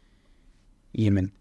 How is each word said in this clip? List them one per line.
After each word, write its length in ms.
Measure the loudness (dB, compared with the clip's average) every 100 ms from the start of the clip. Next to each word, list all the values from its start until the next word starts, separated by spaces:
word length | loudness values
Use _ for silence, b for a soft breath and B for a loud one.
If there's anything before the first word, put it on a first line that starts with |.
| _ _ _ _ _ _ _ _ _
Jamen, 380 | -2 0 0 -2 -8